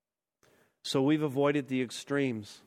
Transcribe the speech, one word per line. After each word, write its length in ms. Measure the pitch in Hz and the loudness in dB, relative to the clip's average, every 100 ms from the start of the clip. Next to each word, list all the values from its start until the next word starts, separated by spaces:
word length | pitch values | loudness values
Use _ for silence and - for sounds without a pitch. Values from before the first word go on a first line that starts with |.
| _ _ _ _ _ _ _ _ | _ _ _ _ _ _ _ _
So 200 | - 139 | -2 0
we've 180 | 135 156 | 2 2
avoided 460 | 151 131 143 147 123 | 0 2 2 2 0
the 160 | 127 | -2
extremes. 760 | 120 - - 143 135 113 101 - | -2 -6 -4 -2 0 -4 -10 -18